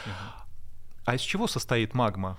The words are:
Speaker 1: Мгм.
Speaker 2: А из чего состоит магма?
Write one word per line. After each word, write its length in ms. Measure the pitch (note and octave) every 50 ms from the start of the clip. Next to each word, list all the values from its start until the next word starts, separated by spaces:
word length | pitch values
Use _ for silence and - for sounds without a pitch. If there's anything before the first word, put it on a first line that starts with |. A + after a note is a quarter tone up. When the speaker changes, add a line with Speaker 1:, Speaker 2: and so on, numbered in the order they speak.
| -
Speaker 1:
Мгм. 100 | A2+ G2 F#2 G2+ G#2+ - - - - - - - - - - - - - - - -
Speaker 2:
А 60 | B2
из 60 | C3
чего 260 | - - - F#3+ A#3
состоит 480 | G#3 - B2+ - - B2+ A#2 A2 G2+ -
магма? 420 | B2+ A#2+ G#2+ F#2+ G2 F#2+ F#2+ F#2+